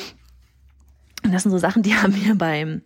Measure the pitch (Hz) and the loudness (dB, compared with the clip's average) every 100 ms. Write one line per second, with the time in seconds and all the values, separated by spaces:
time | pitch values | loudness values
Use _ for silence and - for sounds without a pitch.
0 | - - - - _ _ _ _ _ _ | -16 -20 -20 -20 _ _ _ _ _ _
1 | _ - 220 185 202 185 170 226 202 214 | _ -6 -2 0 0 0 2 0 2 2
2 | 202 196 196 208 165 151 156 156 | 2 2 0 2 0 -2 -4 -8